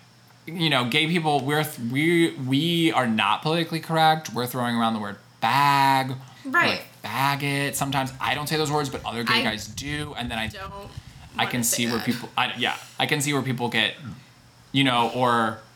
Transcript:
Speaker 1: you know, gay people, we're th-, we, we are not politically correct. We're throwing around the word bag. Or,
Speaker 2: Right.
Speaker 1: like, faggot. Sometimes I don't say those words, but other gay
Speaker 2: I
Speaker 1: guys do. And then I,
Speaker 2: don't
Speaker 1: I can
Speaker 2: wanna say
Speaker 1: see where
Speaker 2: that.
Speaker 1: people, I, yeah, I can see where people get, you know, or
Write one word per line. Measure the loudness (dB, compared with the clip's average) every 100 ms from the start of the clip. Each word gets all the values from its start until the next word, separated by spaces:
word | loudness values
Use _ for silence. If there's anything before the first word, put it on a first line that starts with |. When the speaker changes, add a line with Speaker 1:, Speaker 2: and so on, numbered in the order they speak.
| -20 -20 -20 -20 -10
Speaker 1:
you | -2 2
know, | 2
gay | 4 2 2
people, | 2 2 2
we're | 2 0
th-, | 0 -4 -4
we, | 0 2 4 2
we | 0 0 0 2 2 2
are | 2 2
not | 2 2 2
politically | 0 0 -2 -6
correct. | -2 4 4 4 -2
We're | -6 -4
throwing | -2 0 2
around | 0
the | 0
word | -6 -12 -18 -4
bag. | 0 4 4 6 4 4 0
Or, | -6 -10 -16
Speaker 2:
Right. | -2 2 2 0 -8 -12
Speaker 1:
like, |
faggot. | -6 -2 0 0 0 0 -2
Sometimes | -2 0 0 -2 -2
I | -2
don't | -2 0
say | 0
those | 0
words, | 0 -2
but | -6
other | -6 -4
gay | 0 0
Speaker 2:
I |
Speaker 1:
guys | 0 -4 -8
do. | -10 -6 -6 -6 -8
And | -6
then | -4
I, | -6
Speaker 2:
don't | -8 -12 -12 -14 -16 -18 -20 -10 -4
Speaker 1:
I | -2
can | 0
Speaker 2:
wanna |
say | 0 0
Speaker 1:
see | 0
where | 0
Speaker 2:
that. | -2
Speaker 1:
people, | -4 -4 -2
I, | -2 -2
yeah, | -4 -4 -8 -4
I | -2
can | 0
see | 0
where | 0
people | 0 -2 -2
get, | 0 0 -2 -12 -14 -18 -20 -20 -20 -4
you | 2
know, | 4 4 2
or | 2 2 2 0 -4 -14